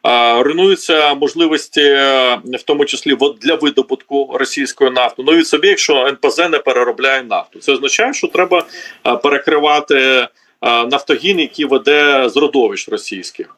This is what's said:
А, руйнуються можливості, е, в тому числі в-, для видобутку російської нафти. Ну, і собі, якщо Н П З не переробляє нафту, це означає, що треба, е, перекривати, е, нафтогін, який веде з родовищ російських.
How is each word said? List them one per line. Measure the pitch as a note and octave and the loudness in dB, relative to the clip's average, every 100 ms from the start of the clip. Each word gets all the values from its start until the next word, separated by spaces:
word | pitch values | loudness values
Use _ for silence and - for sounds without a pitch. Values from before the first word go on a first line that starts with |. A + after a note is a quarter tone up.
А, | - A#2+ F3 F3 | 2 2 4 2
руйнуються | C#3+ D#3+ F#3+ F#3+ - D#3 D3 | 0 2 2 2 0 2 2
можливості, | C#3+ C#3+ E3 E3 D3+ - - | 0 -4 0 0 -2 -4 0
е, | C#3+ C#3 C#3 C3+ B2+ A#2 | 2 4 2 2 2 -2
в | B2 B2 | -6 -10
тому | - C#3+ | -4 -2
числі | C#3 C3 C#3+ | -2 -2 -4
в-, | B2 C#3+ C#3 | 0 0 -2
для | D3 | -2
видобутку | D#3+ D3 C#3 C3 C3 _ C#3 C3+ | 0 0 0 -2 -6 _ -4 -4
російської | B2+ B2+ - B2+ - C3+ | -4 -4 -4 -8 0 0
нафти. | B2+ B2 - C3+ | 2 -2 -2 2
Ну, | |
і | E3 | 2
собі, | D#3+ D3+ F#3 | 2 2 2
якщо | G3+ - C#3 C3 | 2 2 2 0
Н | C3+ | 0
П | C#3 | -2
З | D#3 F3 | 0 -2
не | D#3 | 0
переробляє | - B2 B2 A2 C3+ C3+ | 0 0 -2 -2 -2 -2
нафту, | A#2+ F#2 - G#2 | -2 -6 -6 -8
це | - | -2
означає, | C3+ C3+ - A#3+ | -2 0 0 -2
що | C#4+ F3+ | -2 -4
треба, | - F#3 E3+ - - - - B2 | -2 0 0 -2 -16 -20 -8 -4
е, | A#2+ | 0
перекривати, | C#3+ C#3+ - D3+ D3 D3 D3 C#3 | 0 0 0 0 2 0 2 2
е, | C3 B2+ A#2 _ _ _ | 2 2 -2 _ _ _
нафтогін, | A#2 A#2 A#2 C#3 - C3+ F3+ F#3 | 0 0 0 -2 -2 -2 0 -2
який | D3+ - | -2 -4
веде | C#3+ C3+ C#3+ D3 D3 C#3 B2 | 0 0 2 4 4 2 2
з | C3 | 0
родовищ | D3 C#3 A2 G2 - | 0 2 0 -2 -8
російських. | G2+ - G2 F2+ - - | -8 -8 -12 -14 -14 -16